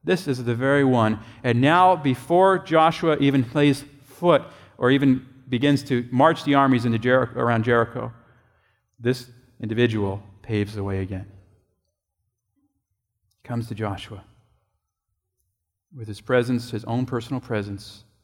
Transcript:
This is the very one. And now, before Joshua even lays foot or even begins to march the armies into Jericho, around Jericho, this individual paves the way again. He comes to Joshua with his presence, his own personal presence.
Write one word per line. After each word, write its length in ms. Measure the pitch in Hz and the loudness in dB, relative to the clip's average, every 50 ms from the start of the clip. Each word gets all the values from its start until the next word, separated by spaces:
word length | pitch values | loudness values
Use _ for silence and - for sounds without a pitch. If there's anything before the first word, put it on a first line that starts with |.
| _ | _
This 240 | 151 190 180 - 156 | -2 -2 -2 -2 -4
is 160 | 135 123 123 | -6 -4 -2
the 100 | 117 120 | -4 -4
very 300 | 113 131 135 139 143 139 | -2 0 0 2 2 2
one. 340 | 131 127 120 110 110 110 107 - - - - | 2 4 2 2 2 0 -4 -8 -20 -20 -6
And 180 | - 127 117 117 | -2 0 0 2
now, 360 | 131 143 165 180 185 185 185 | 2 4 4 4 4 4 4
before 640 | 165 139 143 131 - - - 170 175 185 190 190 175 | 2 0 -2 -2 -2 -2 0 2 4 4 4 2 0
Joshua 580 | 139 - 156 160 160 165 165 - - 165 151 143 | -2 0 2 4 4 4 2 0 0 0 0 2
even 260 | 143 139 135 135 123 117 | 2 2 2 2 -2 0
lays 320 | - 156 147 143 139 139 - - - - _ | 0 2 2 2 2 0 -4 -18 -20 -20 _
foot 400 | _ - - 175 175 165 135 - - - - - - _ - | _ -14 -2 2 2 2 2 2 -4 -20 -20 -20 -20 _ -2
or 120 | - 123 | 2 2
even 360 | 135 139 139 139 127 131 - - - - - - | 2 4 4 2 2 2 -2 -14 -20 -20 -10 -6
begins 340 | 127 120 131 143 143 135 | -4 0 2 2 2 0
to 260 | - - 131 120 120 120 | 0 -2 -4 -4 -2 -2
march 320 | 123 123 139 160 165 165 - | 0 2 4 4 2 0 -2
the 100 | 147 139 | 0 2
armies 300 | 139 139 131 131 120 117 | 4 4 4 2 2 0
into 140 | 123 113 113 | 0 -2 0
Jericho, 400 | 113 127 127 131 127 117 - 123 | 0 2 2 2 2 -2 -4 -4
around 240 | 123 120 117 113 107 | -2 0 0 0 2
Jericho, 480 | 120 120 117 117 113 - 127 113 117 117 - _ _ _ _ _ _ _ _ _ _ _ _ _ _ _ _ | 2 2 2 2 0 -4 -10 -10 -10 -12 -16 _ _ _ _ _ _ _ _ _ _ _ _ _ _ _ _
this 300 | 117 123 127 127 - - - _ _ _ _ _ | -2 -2 -2 -2 -6 -20 -20 _ _ _ _ _
individual 600 | 110 107 110 110 120 120 110 107 101 98 95 101 - - - _ | -10 -6 0 0 0 0 2 -2 -4 -4 -6 -8 -12 -18 -20 _
paves 320 | - - 113 104 101 98 107 | -10 -6 -4 -4 -4 -4 -6
the 100 | 104 98 | -8 -6
way 160 | 98 98 95 | -6 -4 -6
again. 260 | 95 95 98 92 98 - - - _ _ _ _ _ _ _ _ _ _ _ _ _ _ _ _ _ _ _ _ _ _ _ 277 277 _ _ _ _ _ _ _ _ _ _ _ _ _ _ _ | -6 -6 -8 -10 -12 -14 -20 -20 _ _ _ _ _ _ _ _ _ _ _ _ _ _ _ _ _ _ _ _ _ _ _ _ _ _ _ _ _ _ _ _ _ _ _ _ _ _ _ _
He 60 | _ - | _ -10
comes 180 | 120 117 113 - | -8 -8 -8 -8
to 60 | 113 | -8
Joshua 500 | 101 110 104 98 95 - - 107 98 - _ _ _ _ _ _ _ _ _ _ _ _ _ _ _ _ _ _ _ _ _ _ _ _ _ _ _ _ _ _ _ _ _ - | -8 -6 -8 -8 -10 -12 -16 -18 -20 -20 _ _ _ _ _ _ _ _ _ _ _ _ _ _ _ _ _ _ _ _ _ _ _ _ _ _ _ _ _ _ _ _ _ -18
with 120 | 135 110 | -16 -12
his 140 | 104 107 - | -12 -14 -14
presence, 500 | - - 127 123 120 123 127 120 117 - | -4 0 0 0 2 0 -2 -4 -4 -6
his 140 | - 104 - | -10 -10 -6
own 220 | - 117 123 131 | -4 -4 -4 -4
personal 340 | 127 - 117 117 - 139 127 | -4 -6 -8 -6 -6 -10 -10
presence. 640 | - - 120 107 98 101 101 98 - - - - _ _ _ _ | -8 -6 -6 -4 -4 -6 -10 -12 -14 -18 -20 -20 _ _ _ _